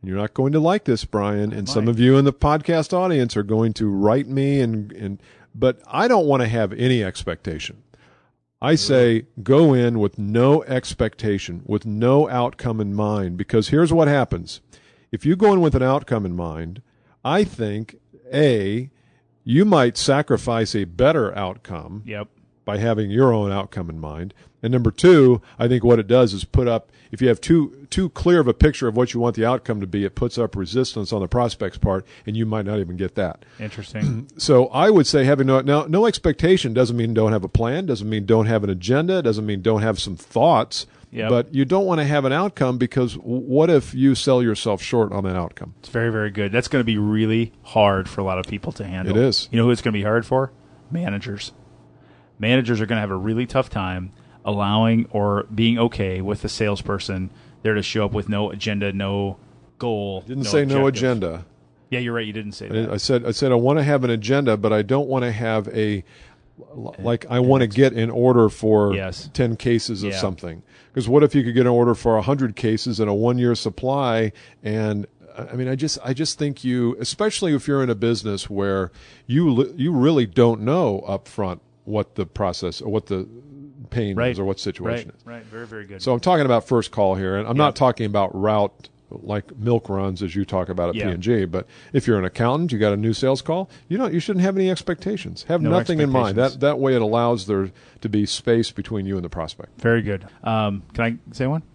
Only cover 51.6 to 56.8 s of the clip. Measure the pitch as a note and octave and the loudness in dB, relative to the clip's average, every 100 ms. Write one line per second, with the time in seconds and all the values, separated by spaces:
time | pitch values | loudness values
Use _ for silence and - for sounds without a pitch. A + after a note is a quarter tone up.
51.6 | - _ _ _ _ _ _ _ G#2+ B2+ | -20 _ _ _ _ _ _ _ 0 2
52.6 | A#2 A#2 G#2+ A2+ G#2 F#2+ G2 A2 B2 C3 | 2 -2 0 -2 -2 -4 -4 -4 -2 -2
53.6 | C3 - F#2 F#2 F#2 - - - - G2+ | -2 -4 -6 -6 -10 -16 -20 -12 -6 -2
54.6 | G2+ G#2+ A2+ A2+ A#2 G#2+ G2+ G2+ - G#2+ | 0 2 4 2 0 -2 0 0 -4 0
55.6 | A2+ A#2 A#2 - G2 F#2 F#2+ G2+ G#2 - | 0 2 0 0 -4 -4 -6 -6 -6 -4
56.6 | G#2+ G2+ | -2 -2